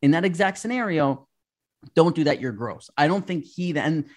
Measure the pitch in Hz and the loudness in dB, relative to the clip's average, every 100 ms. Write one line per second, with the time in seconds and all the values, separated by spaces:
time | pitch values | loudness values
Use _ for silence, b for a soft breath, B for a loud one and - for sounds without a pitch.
0 | 139 165 185 170 196 190 226 247 214 160 | 2 4 2 0 -2 -2 -6 -4 -2 0
1 | 139 135 - _ _ _ _ _ - 160 | 0 -2 -10 _ _ _ _ _ -2 2
2 | 165 160 147 127 127 104 117 78 - - | 4 2 0 -2 -4 -6 -8 -10 -8 0
3 | 151 196 190 170 - - 180 147 135 160 | 0 0 -4 -8 -8 -8 -4 -2 -2 -2
4 | 143 | -4